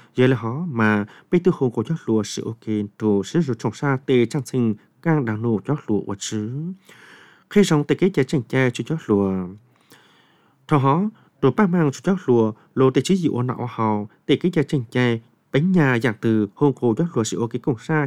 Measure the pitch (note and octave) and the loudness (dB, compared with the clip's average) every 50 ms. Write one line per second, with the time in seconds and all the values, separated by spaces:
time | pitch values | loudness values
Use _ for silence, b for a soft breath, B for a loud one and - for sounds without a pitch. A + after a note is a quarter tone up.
0 | b b b B2 B2+ B2+ C3 A2 A#2 A2+ B2 D3+ F#3 E3+ B2 A2+ A2 G#2+ G#2+ G#2 | b b b 2 2 4 2 0 -2 -6 -6 -6 -6 -4 -2 0 2 2 2 0
1 | G2+ B B B B B F#3 F3 F3 F#3 - - C#3 A#2+ - A#2+ G#2 - E3 - | -2 B B B B B -2 0 2 2 0 0 0 -2 -2 -2 -4 -4 -4 -6
2 | - - A2 A2 G#2 - - - - A2 A2+ - - A2 G#2+ G#2 G2+ G2 - - | -2 -2 0 0 -2 -4 -6 -8 -8 -8 -10 -10 -6 -6 -4 -4 -4 -6 -6 -2
3 | A2 G#2+ G2+ G2 F#2 - - F3 D#3+ C3+ A#2+ - - A2+ - - D3 C#3+ C3+ C3 | 0 0 2 0 0 0 0 0 0 0 -2 -4 -4 -6 -4 -4 -2 -2 -2 -2
4 | - - C3 B2 A#2 A#2 - D3 A#2+ - - B2+ A#2 A2 G#2 b b b b _ | 0 2 2 2 2 2 -2 -4 -6 -4 -2 -2 0 0 -2 b b b b _
5 | - E3+ D#3 D3+ B2 A2+ G#2+ G#2+ A#2 A#2+ A2 F#2+ - - D3 D3 - - G#2+ G2 | -2 0 0 0 0 -2 -4 -2 -2 -2 -2 -2 -2 -4 -6 -4 -2 -2 -2 -2
6 | - - G2 - - - A2 G#2+ G#2 A2+ B2+ D3 D#3+ F3+ F#3+ - B B B B | -2 -4 -8 -10 -8 -8 -6 -6 -6 -6 -8 -8 -8 -10 -10 -12 B B B B
7 | B B B B B B B B B B - G#3 F#3+ - E3 D3 C#3+ - C#3+ - | B B B B B B B B B B 2 4 4 4 4 2 2 0 0 0
8 | F3 G3 G3 - C3 - E3+ C3+ A2+ - - C3 C3 B2 - - A2+ - D#3 D#3 | 0 0 2 0 0 0 -2 -4 -2 -2 0 0 0 0 0 -4 -6 -6 -6 -6
9 | - - G#2 G2+ G2 F#2+ F#2+ F#2 F2+ F2+ G2 G#2 _ _ b b b b b b | -2 0 2 2 2 0 -2 -4 -6 -8 -12 -18 _ _ b b b b b b
10 | b b b b b b b b b b b b b - D#3 C#3+ C3 C3+ C#3+ F3 | b b b b b b b b b b b b b 0 0 2 4 2 2 2
11 | G#3 G#3+ b b b b b _ - C3+ - - G#3+ F3 F3+ F3+ D#3 C#3 C3 - | 0 -2 b b b b b _ 0 0 2 2 2 2 2 2 0 0 -2 -2
12 | - F#3 G3 F#3 - C3 A#2+ A#2 A2 A2 A2 b b b b B2 C3 C3+ C3 C#3 | -2 -2 -2 0 0 2 2 2 2 0 -2 b b b b 2 2 2 2 2
13 | C3+ - G3 F#3 E3 - - A#2+ B2 A#2+ - - B2 A#2+ - - A2 G#2+ G#2+ G#2 | 0 0 0 0 0 -2 -2 -2 -4 -4 -4 -6 -8 -8 -4 -2 -2 0 -2 -2
14 | G#2 - b b b - C3 - - F#3 - D#3+ C3+ - D#3+ C3+ A2+ - - B2+ | -4 -8 b b b 0 0 0 0 0 0 -2 -2 -2 -2 -4 -4 -2 -2 0
15 | B2 A#2+ A#2 A2+ - _ _ _ _ _ - C#3 D#3+ F#3+ F#3 F3 D3 C3+ B2 A2+ | 2 2 0 -2 -6 _ _ _ _ _ -2 0 2 2 4 4 4 4 2 2
16 | A2 A2+ G2+ - - A#2 A2 G#2+ G#2 G2 - - D3 C#3+ C3+ - B2+ A#2+ A2 - | 0 -2 -2 -2 0 0 2 2 0 -2 -2 0 0 0 0 0 0 0 0 0
17 | E3+ E3+ - A#2+ G#2+ - - F2 A#2 A#2 - A#2 - D3+ A#2+ G#2+ - - D#3+ D3+ | -2 -2 -2 -2 -4 -2 -4 -4 -4 -4 -6 -6 -4 -4 -6 -6 -4 -4 -2 -2
18 | C#3+ | -2